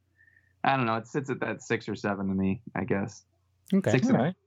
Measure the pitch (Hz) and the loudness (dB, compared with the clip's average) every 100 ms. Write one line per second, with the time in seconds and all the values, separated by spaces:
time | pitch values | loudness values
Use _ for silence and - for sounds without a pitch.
0 | _ _ _ _ _ _ - 135 117 113 | _ _ _ _ _ _ 0 2 2 0
1 | 107 151 131 120 120 104 - 113 - 98 | -2 -4 -4 -4 -4 -6 -2 -4 -2 -4
2 | 104 98 98 95 95 95 - - 98 101 | -2 -2 -2 0 0 -2 -4 -4 -2 -2
3 | 104 - - _ _ _ - 190 120 127 | -4 -8 -20 _ _ _ -2 0 4 4
4 | 247 165 147 - | 4 4 2 -2